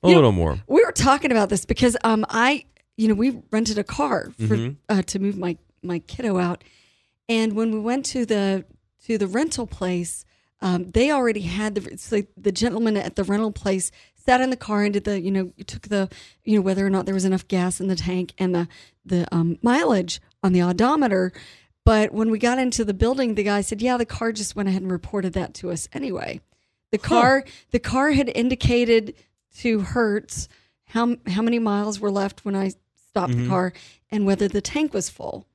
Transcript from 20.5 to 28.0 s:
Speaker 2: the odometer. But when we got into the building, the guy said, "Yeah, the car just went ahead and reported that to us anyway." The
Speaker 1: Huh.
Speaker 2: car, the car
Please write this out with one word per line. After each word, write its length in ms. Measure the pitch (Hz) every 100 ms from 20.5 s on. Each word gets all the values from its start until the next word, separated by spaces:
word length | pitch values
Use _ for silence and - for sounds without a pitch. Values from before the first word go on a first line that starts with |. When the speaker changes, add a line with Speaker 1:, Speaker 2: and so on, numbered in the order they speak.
Speaker 2:
the 100 | 180
odometer. 680 | 175 180 233 302 262 190 185 - - - _ _
But 280 | - 220 214
when 180 | 208 220
we 80 | 220
got 200 | 240 254
into 260 | 254 233
the 100 | 214
building, 400 | 190 226 269 254
the 80 | 214
guy 200 | 202 208
said, 200 | 196 202
"Yeah, 140 | 233 247
the 100 | 233
car 240 | - 226
just 240 | 214 208
went 140 | - 196
ahead 140 | 190
and 100 | 185
reported 400 | 180 - 208 185
that 220 | 180 180
to 180 | - 175
us 160 | 170 -
anyway." 480 | - 269 185 - - _ _ _ _ _
The 60 | 214
Speaker 1:
Huh. 60 | -
Speaker 2:
car, 360 | 240 240 269 269 - _
the 80 | 240
car 320 | - 262